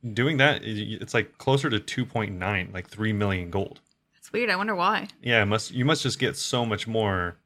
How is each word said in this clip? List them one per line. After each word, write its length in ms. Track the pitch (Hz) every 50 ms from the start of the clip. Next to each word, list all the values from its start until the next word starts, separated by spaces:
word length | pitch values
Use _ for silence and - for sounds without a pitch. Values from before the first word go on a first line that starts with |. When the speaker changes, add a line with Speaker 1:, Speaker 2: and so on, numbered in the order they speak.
| - 117 104
Speaker 1:
doing 220 | 113 123 151 160
that, 260 | 131 135 147 95 - -
i-, 40 |
y-, 320 | 110 110 104 104 104 110 -
it's, 140 | - - -
like, 220 | 117 104 - - -
closer 300 | - 135 135 135 - 151
to 120 | 113 104
two 240 | - - - - 120
point 280 | - - 117 107 101 98
nine, 380 | 90 92 98 104 95 90 92 95
like, 160 | 92 90 -
three 240 | - 104 110 110 107
million 380 | 101 104 101 95 90 87 85
gold. 300 | 90 98 98 - - - - _ _ _ _ _ _
Speaker 2:
That's 180 | _ - - -
weird. 180 | 214 247 220
I 60 | 185
wonder 180 | 185 202 220 208
why. 320 | 175 175 196 220 - - 202 - _ -
Speaker 1:
Yeah, 200 | 120 120 113 104
it 40 |
must, 260 | 101 107 110 - - -
you 120 | 127 127
must 180 | 143 160 - -
just 160 | 131 107 -
get 180 | 131 113 -
so 280 | - - - - 123 120
much 220 | 113 107 101 -
more. 500 | 113 110 113 110 101 95 92 87 87 85 - _